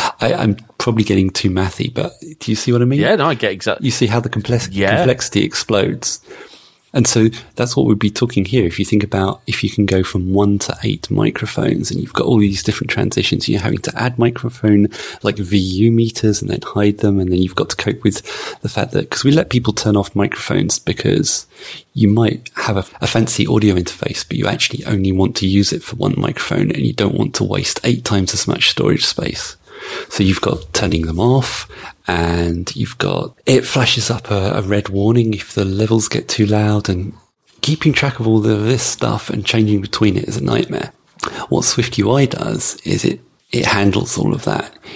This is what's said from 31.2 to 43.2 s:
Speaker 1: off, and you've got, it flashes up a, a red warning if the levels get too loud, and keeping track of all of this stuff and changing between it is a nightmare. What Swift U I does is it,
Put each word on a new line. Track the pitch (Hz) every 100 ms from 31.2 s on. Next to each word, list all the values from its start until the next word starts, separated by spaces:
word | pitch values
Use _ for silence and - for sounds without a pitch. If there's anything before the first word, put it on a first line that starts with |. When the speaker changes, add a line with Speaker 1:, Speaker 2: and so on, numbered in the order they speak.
Speaker 1:
off, | 120 135 123 - - - - - -
and | 87 85 87 87 85 92
you've | - - -
got, | - - - - -
it | 131
flashes | - 139 117 120 -
up | 101 -
a, | 104 95 104
a |
red | 98 101 101
warning | 98 104 120 113
if | 101 -
the | 110
levels | 98 95 110 113 -
get | 117 -
too | - 104
loud, | 107 104 104 98
and | 90 95 - _ _ _ _
keeping | - 156 156
track | 135 139 -
of | 113
all | 110
of | 110 104
this | 107 127
stuff | - - 117 107 -
and | - 98
changing | 113 107 104
between | 101 - 107 92
it |
is | - 104
a |
nightmare. | - 113 - - - - _ - - - -
What | -
Swift | - - 117 -
U | 101
I | 139 135
does | - - - - -
is | - 50
it, | - -